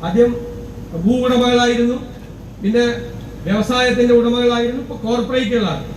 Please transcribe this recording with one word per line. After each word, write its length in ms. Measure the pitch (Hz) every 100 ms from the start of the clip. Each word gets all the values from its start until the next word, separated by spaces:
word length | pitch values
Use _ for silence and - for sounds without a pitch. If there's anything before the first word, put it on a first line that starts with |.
| 165
ആദ്യം 260 | 202 240 240 - - - - - 165
ഭൂ 100 | 185 254 247
ഉടമകളായിരുന്നു, 720 | 247 247 240 240 240 240 262 - - - - - -
പിന്നെ 200 | 202 233 240 240 - - - - 165
വ്യവസായത്തിന്റെ 680 | 208 214 247 247 247 240
ഉടമകളായിരുന്നു, 680 | 240 233 240 240 240 240 262
ഇപ്പൊ 140 | 262 -
കോർപ്പറേറ്റുകളാണ്. 880 | 220 240 214 254 214 240 190 139 -